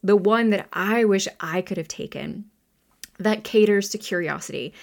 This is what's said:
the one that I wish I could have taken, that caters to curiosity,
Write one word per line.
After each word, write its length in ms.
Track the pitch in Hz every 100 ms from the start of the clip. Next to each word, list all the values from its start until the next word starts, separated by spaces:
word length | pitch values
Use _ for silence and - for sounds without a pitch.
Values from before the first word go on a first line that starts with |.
the 120 | 190 208
one 360 | 190 226 233
that 160 | 202 -
I 320 | - 185 233
wish 240 | 220 196 196 -
I 220 | 160 170
could 160 | 180 180
have 100 | 160
taken, 580 | - - - 139 - 202 _ _ _ _ _ - _
that 260 | 196 220
caters 460 | - 220 208 202 202
to 80 | 214
curiosity, 760 | - 180 160 147 - 139 120 -